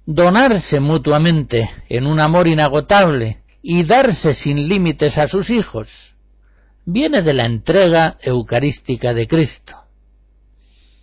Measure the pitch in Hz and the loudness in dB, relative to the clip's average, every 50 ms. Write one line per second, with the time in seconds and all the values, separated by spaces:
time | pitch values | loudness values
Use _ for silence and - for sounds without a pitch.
0 | _ - 156 156 175 175 185 220 262 269 226 185 - - - 143 139 147 160 160 | _ -4 0 2 4 4 4 4 4 4 2 0 -2 -2 -2 0 0 0 0 0
1 | - 147 147 151 160 170 170 156 139 - - 117 113 101 - - - - - 120 | 0 0 0 2 2 2 2 0 -2 -2 -2 -2 -2 -4 -6 -12 -10 -6 -6 -4
2 | 131 143 156 156 151 151 165 175 180 165 160 156 151 143 135 151 139 - 208 202 | -2 -2 0 0 2 2 2 2 2 2 2 2 0 0 0 -2 0 2 4 4
3 | 196 170 151 131 117 110 110 - - _ _ _ - - 170 175 175 151 220 262 | 4 4 2 -2 -4 -6 -8 -10 -16 _ _ _ -8 -4 -2 0 2 2 4 4
4 | 269 262 185 - - 160 131 - - 147 143 143 143 151 208 202 180 165 147 - | 4 2 0 0 -2 -2 -2 -2 -2 -4 -4 -2 -2 -2 -2 0 0 -2 -2 -2
5 | 151 147 - 156 151 139 - 190 185 - 233 233 196 - - 113 107 - - - | -2 -2 0 0 -2 -2 -2 -4 -2 -2 -2 -2 -2 -4 -6 -12 -12 -12 -16 -20
6 | - - _ _ _ _ _ _ _ _ _ _ _ _ _ _ - - 175 226 | -20 -20 _ _ _ _ _ _ _ _ _ _ _ _ _ _ -10 -6 -4 -2
7 | 294 320 302 220 175 156 139 127 120 117 117 110 - - 165 196 190 175 165 165 | -2 0 0 0 0 0 0 0 0 -2 -4 -4 -2 0 2 2 4 4 4 2
8 | 165 160 - - - 135 127 123 113 - 120 120 139 147 - - - - 127 117 | 2 0 -2 -4 -6 -4 -4 -4 -2 -2 -2 -2 -2 -2 -4 -6 -8 -8 -6 -4
9 | - 123 120 117 117 113 - 165 156 127 - - _ - - - - _ _ _ | -4 -4 -2 -2 -2 -2 0 0 0 -2 -4 -10 _ -20 -20 -20 -20 _ _ _
10 | _ _ _ _ _ _ _ _ _ _ _ _ _ _ _ _ _ _ _ _ | _ _ _ _ _ _ _ _ _ _ _ _ _ _ _ _ _ _ _ _